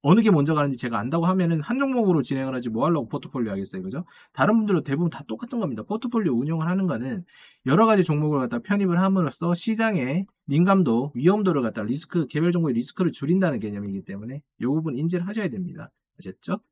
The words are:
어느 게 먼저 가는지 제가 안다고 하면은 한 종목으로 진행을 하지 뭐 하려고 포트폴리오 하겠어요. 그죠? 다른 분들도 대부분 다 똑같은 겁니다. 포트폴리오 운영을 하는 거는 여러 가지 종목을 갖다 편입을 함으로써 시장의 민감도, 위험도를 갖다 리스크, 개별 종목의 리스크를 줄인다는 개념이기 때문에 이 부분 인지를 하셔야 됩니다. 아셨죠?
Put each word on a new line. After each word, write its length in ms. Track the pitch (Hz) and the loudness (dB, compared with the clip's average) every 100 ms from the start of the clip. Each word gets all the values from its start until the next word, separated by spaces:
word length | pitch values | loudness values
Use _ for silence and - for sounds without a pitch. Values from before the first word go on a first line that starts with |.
| 139 | 6
어느 160 | 208 | 6
게 100 | 220 | 6
먼저 220 | 165 143 | 4 4
가는지 240 | 151 143 123 | 2 0 -2
제가 220 | 123 117 | -4 -4
안다고 260 | 117 165 170 | -2 0 2
하면은 360 | 190 170 165 | 2 2 0
한 180 | 151 254 | -2 -2
종목으로 420 | 277 254 202 160 | 0 0 2 2
진행을 320 | 123 135 135 | 0 -4 -4
하지 140 | 127 120 | -4 -4
뭐 180 | 110 147 | -2 0
하려고 220 | 160 113 | 0 -2
포트폴리오 440 | 139 - 139 110 | -8 -8 -6 -4
하겠어요. 280 | 98 98 95 | -4 -6 -8
그죠? 220 | 92 135 180 - - | -8 -10 -12 -20 -16
다른 240 | - 147 226 | 0 2 2
분들도 260 | 208 180 | 2 0
대부분 260 | 143 139 170 | 0 -2 -2
다 140 | - - | -4 -10
똑같은 360 | - 240 240 | -10 -6 -4
겁니다. 200 | 185 123 | -4 -6
포트폴리오 500 | 214 220 247 240 190 | -6 -6 -2 0 0
운영을 340 | 117 143 165 160 | 0 0 -2 0
하는 200 | 185 185 | 0 -2
거는 360 | 117 131 196 175 - - _ 127 | -2 -4 -8 -10 -20 -20 _ 2
여러 200 | 160 226 | 4 6
가지 180 | 208 | 4
종목을 360 | 160 147 151 143 | 2 0 2 0
갖다 200 | 123 120 | -2 -4
편입을 400 | - 202 190 175 | -2 0 2 2
함으로써 540 | 190 196 160 - 170 | 2 2 0 -2 -2
시장의 720 | 175 - 220 226 185 127 160 196 _ - | -2 -2 0 0 0 0 -2 -4 _ 0
민감도, 680 | 143 180 196 151 113 147 123 | 4 6 4 4 2 0 2
위험도를 460 | 156 208 190 147 | 4 4 2 2
갖다 220 | 117 110 | 0 -2
리스크, 440 | 107 139 - 175 143 | -4 -4 -2 -2 -2
개별 240 | 147 175 | 0 2
종목의 240 | 175 160 117 | 2 0 0
리스크를 380 | 123 - 175 | -4 -2 -2
줄인다는 460 | - 139 185 180 123 | -2 0 2 2 0
개념이기 440 | 104 101 101 98 | -4 -6 -6 -8
때문에 380 | 92 98 110 143 _ _ | -10 -12 -10 -14 _ _
이 60 | 120 | -2
부분 320 | 151 160 127 | -2 -2 -4
인지를 280 | 165 180 175 | -2 -2 -4
하셔야 220 | 220 190 | -4 -4
됩니다. 420 | 110 92 156 - _ _ _ | -6 -10 -12 -18 _ _ _
아셨죠? 400 | 95 - - 190 _ | -16 -14 -6 -6 _